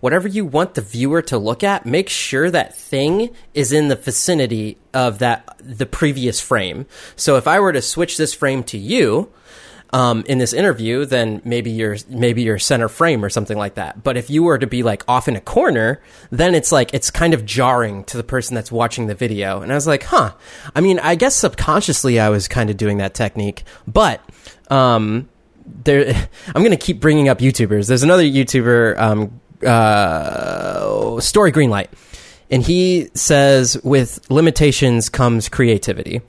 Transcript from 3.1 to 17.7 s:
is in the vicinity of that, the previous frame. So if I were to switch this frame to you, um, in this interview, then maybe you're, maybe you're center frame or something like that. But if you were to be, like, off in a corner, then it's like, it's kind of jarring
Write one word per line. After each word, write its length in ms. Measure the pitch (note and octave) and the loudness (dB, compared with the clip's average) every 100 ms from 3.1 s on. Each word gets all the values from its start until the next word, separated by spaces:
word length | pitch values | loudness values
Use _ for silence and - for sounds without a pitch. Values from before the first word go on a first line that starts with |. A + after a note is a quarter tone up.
| F#3+ A#3+ - - | -2 -4 -8 -10
is 180 | - B2 | -4 0
in 140 | D3 D3+ | 2 0
the 80 | |
vicinity 840 | C3 - A#2+ - E3+ B2+ A2+ G#2+ - _ | -2 -4 -4 -2 0 0 -4 -6 -12 _
of 280 | C3 B2 G2+ | -2 -2 0
that, 360 | A#2+ A#2 - - | -2 -2 -6 -20
the 260 | C3 A2 B2+ | -18 -8 -8
previous 540 | - D#3 C3+ B2 A2 | -2 -2 0 -4 -4
frame. 460 | - A#2+ F#2 D#2 C#3 - - | -2 -2 -2 -8 -12 -18 -20
So 220 | - - C3+ | -6 0 2
if 100 | D#3 | 2
I 140 | F3+ | 2
were 120 | F#3+ | 2
to 80 | D3 | 0
switch 360 | - - E3+ - | -4 -4 -4 -2
this 180 | D#3 | -4
frame 300 | - C#3+ C3+ | -2 -2 -2
to 140 | A#2+ G#2+ | -6 -10
you, 520 | G2+ B3 C#3 A#2 G#3 _ _ - - - _ | -4 0 2 0 -4 _ _ -20 -20 -20 _
um, 320 | B2+ B2 A2+ G#2 | 0 0 0 -2
in 120 | C3 | -2
this 140 | A#2+ | 0
interview, 520 | B2 G3 A#2+ A2+ B2 | 0 0 0 -2 -2
then 360 | C#3+ B2+ A2+ G#2+ | -2 0 -2 -4
maybe 260 | A#2 A#2+ A#2 | -4 -4 -4
you're, 260 | A2 A2 G#2 - | -4 -4 -4 -10
maybe 340 | B2 A#2+ A2+ | -2 0 0
you're 160 | A2+ G#2 | -2 -2
center 300 | - C3 A2+ | 0 0 0
frame 360 | - E3+ C3 | 0 0 2
or 60 | G2+ | -2
something 260 | - G#2 G#2 | -4 -4 -6
like 180 | G2+ | -6
that. 280 | - E2+ - | -8 -12 -6
But 140 | C3+ B2 | -4 -4
if 120 | A#2 | -2
you 140 | D3 | 2
were 160 | E3+ C#3 | 2 2
to 80 | B2+ | 0
be, 160 | B2 | 0
like, 220 | A#2 G2+ - | -2 -2 0
off 200 | B2 B2 | 0 0
in 80 | A2 | -6
a 40 | |
corner, 600 | - - F#3 B2+ A2 C#3+ _ - - | -2 0 2 2 0 -2 _ -20 -12
then 260 | A#2+ F3 E3+ | 0 2 2
it's 160 | - | 2
like, 200 | D3 A#2+ | 2 2
it's 160 | C3+ - | -2 -4
kind 240 | - E3+ | 0 0
of 140 | D#3 G#2 | 0 -2
jarring 560 | A2 B2+ | 0 2